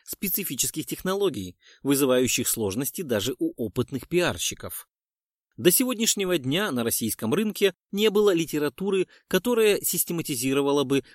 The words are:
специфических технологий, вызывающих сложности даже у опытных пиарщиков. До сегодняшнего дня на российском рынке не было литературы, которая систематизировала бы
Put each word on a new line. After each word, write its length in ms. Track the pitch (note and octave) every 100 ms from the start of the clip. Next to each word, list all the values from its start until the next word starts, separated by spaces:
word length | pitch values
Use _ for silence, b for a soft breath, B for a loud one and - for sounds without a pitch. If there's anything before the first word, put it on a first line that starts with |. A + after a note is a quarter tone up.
специфических 840 | - - F#3+ G#3 F3+ C3+ - D#3+ -
технологий, 720 | D3+ F#3 G3 G3 A2+ F#2 - b b
вызывающих 680 | C3+ C#3 C#3 B2+ B2 - -
сложности 540 | - G#2 G2 C#3 -
даже 320 | D#3 A2 G#2 -
у 140 | D#3+ -
опытных 460 | A2+ B2+ A#2+ C3+ -
пиарщиков. 800 | F3 E3 E2+ - - G2 - - _ _ _ _ _ _ -
До 140 | D3+
сегодняшнего 680 | - B3+ A3+ A3 - F#3 F3
дня 320 | B2+ D#3+ G#3
на 120 | B2
российском 500 | A#2 - A2+ - A2
рынке 400 | D#3 G#3+ - G3 - _
не 160 | G3 G#3+
было 240 | G3+ G3+
литературы, 760 | E3+ E3 D3+ D3 - G3 G3 F3 b -
которая 500 | F#3 A#3+ A3+ G#3+ G3
систематизировала 1040 | - E3 - E3+ - B2+ C3 C3+ C#3 C#3+
бы 200 | C3 C#3 b